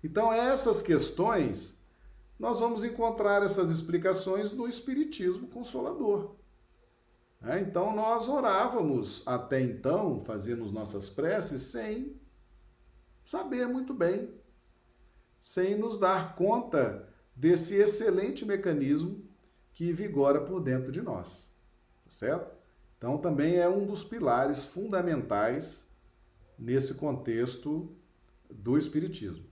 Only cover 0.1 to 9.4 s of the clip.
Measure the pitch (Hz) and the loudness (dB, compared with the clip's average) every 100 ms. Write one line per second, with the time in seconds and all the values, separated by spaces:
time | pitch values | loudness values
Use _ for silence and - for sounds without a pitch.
0.1 | 208 226 226 247 269 240 - - 147 - | 2 4 4 4 4 4 2 4 4 4
1.1 | - 208 208 127 98 - - _ _ - | 0 2 2 0 -2 -10 -16 _ _ -20
2.1 | - - - 233 226 233 220 233 233 226 | -20 -20 -6 -2 0 0 0 -4 0 0
3.1 | - 208 202 202 196 170 160 165 170 190 | 2 4 4 4 2 2 0 0 2 2
4.1 | 190 190 190 208 254 240 - - 262 302 | 0 0 -2 -2 -4 -6 -6 -4 -2 -2
5.1 | - 180 196 - 233 240 - - 349 226 | 0 -2 -2 -8 -10 -8 -6 -4 0 2
6.1 | 202 165 - _ _ _ _ _ _ _ | 2 -2 -14 _ _ _ _ _ _ _
7.1 | _ _ _ 110 175 190 175 202 214 220 | _ _ _ -4 -4 -2 0 0 0 0
8.1 | 233 233 285 240 190 240 240 156 127 101 | 0 2 2 2 2 2 2 2 0 -2
9.1 | - - 123 | -6 -4 -4